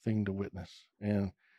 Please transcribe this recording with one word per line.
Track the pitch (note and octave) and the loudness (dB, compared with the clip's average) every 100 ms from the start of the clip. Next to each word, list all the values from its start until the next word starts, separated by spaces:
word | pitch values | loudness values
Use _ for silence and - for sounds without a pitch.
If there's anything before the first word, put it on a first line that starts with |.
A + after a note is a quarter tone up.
| A#2 | 0
thing | G#2+ | 2
to | G2 | 2
witness | F#2+ G2+ F#2 F2 - - - | 0 -4 -6 -12 -16 -20 -4
and | G#2 G2+ G2 - _ | 2 2 2 -4 _